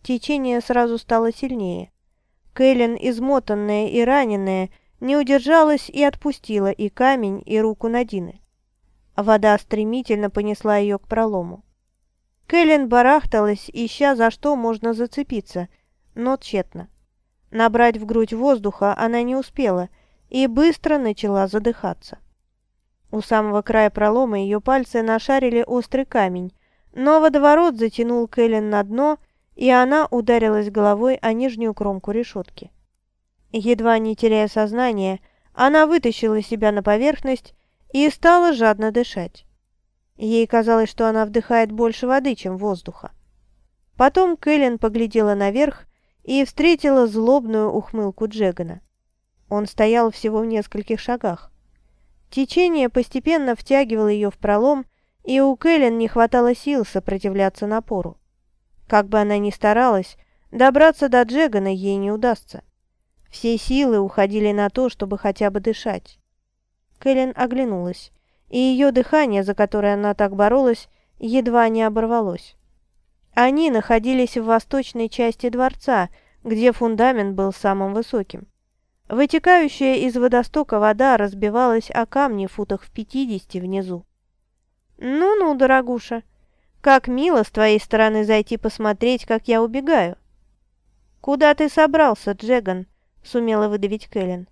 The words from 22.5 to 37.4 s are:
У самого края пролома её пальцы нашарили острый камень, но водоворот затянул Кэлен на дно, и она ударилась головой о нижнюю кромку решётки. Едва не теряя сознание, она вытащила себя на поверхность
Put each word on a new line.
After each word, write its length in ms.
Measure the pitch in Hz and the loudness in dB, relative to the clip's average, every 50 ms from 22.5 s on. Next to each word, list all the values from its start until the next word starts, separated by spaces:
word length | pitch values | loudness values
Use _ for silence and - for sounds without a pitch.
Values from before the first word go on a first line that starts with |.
| _ _ _ _ _ _ _ _ _ _ _ _ | _ _ _ _ _ _ _ _ _ _ _ _
У 100 | - 214 | -10 -10
самого 400 | 208 - 233 220 214 214 202 208 | -4 0 0 0 0 0 -2 -2
края 280 | 202 - 226 220 214 208 | -2 0 2 2 2 2
пролома 500 | - - 214 214 214 247 262 240 208 196 | 0 0 0 0 2 0 0 -2 -2 -4
её 220 | 196 196 208 208 | -4 -4 -4 -4
пальцы 420 | - 254 269 269 247 - - 233 226 | 0 0 0 0 -2 -2 -4 -4 -2
нашарили 600 | 226 220 226 - - 269 269 262 247 233 233 233 | 0 -2 -2 0 0 0 0 0 0 0 0 -2
острый 380 | - 247 247 233 - - 262 269 | -2 -4 -6 -4 -4 -4 -4 -4
камень, 480 | - - 240 196 185 180 180 180 185 _ _ _ _ _ _ _ _ _ | -2 -2 -2 0 0 -2 -8 -10 -12 _ _ _ _ _ _ _ _ _
но 260 | 247 262 294 311 311 | -2 2 2 4 4
водоворот 560 | 311 311 269 294 277 294 294 320 349 339 247 | 4 4 4 4 4 6 6 6 4 2 0
затянул 500 | 220 226 220 - - 233 233 240 240 233 226 | -2 -4 -4 -2 -4 -2 -2 -2 -2 -4 -4
Кэлен 400 | - 247 233 226 220 220 214 214 | 0 0 0 2 2 0 -2 0
на 120 | 208 202 202 | -2 -2 -2
дно, 340 | 202 214 247 285 302 302 - _ _ _ _ _ _ _ | -2 -2 0 0 0 0 -2 _ _ _ _ _ _ _
и 140 | - 247 262 | 0 2 4
она 380 | 254 247 254 262 285 311 302 - | 4 4 4 4 2 0 0 0
ударилась 600 | 240 240 220 226 233 233 226 220 214 214 208 208 | -2 -2 0 2 2 2 2 2 0 0 -2 -2
головой 440 | 202 214 208 208 208 208 233 262 262 | -2 0 2 2 2 2 0 0 0
о 180 | 262 - 175 220 | 0 -2 -2 -2
нижнюю 400 | 233 254 269 233 220 233 220 208 | -2 -4 -4 -4 -4 -6 -6 -4
кромку 380 | - 214 202 196 190 - - | -4 -4 -4 -4 -6 -8 -6
решётки. 600 | 208 226 240 - - 202 180 - - - - - _ _ _ _ _ _ _ _ _ _ _ _ _ _ _ _ - | -6 -6 -6 -6 -10 -12 -12 -12 -18 -20 -20 -20 _ _ _ _ _ _ _ _ _ _ _ _ _ _ _ _ -8
Едва 460 | 226 196 233 240 214 226 233 226 226 | -4 0 0 0 2 2 2 2 2
не 160 | 220 220 214 | 0 -2 -4
теряя 320 | - 233 226 220 214 214 | 0 0 2 2 2 0
сознание, 720 | 208 - 220 214 208 214 240 254 247 220 202 190 190 190 196 _ _ _ _ _ _ _ | 0 0 -2 -2 -2 -2 -2 -2 -2 -2 -2 -4 -4 -4 -6 _ _ _ _ _ _ _
она 320 | - 247 277 294 311 311 | 0 2 4 6 4 4
вытащила 560 | 302 339 330 262 240 220 - - 220 214 214 | 4 2 0 0 -2 -2 -2 -2 -2 -2 -2
себя 300 | 202 - 226 208 214 214 | -4 -6 -6 0 0 0
на 100 | 208 208 | 0 0
поверхность 720 | 190 208 208 220 254 294 302 - - 269 262 - | 0 0 0 2 2 0 -2 -2 -4 -4 -6 -6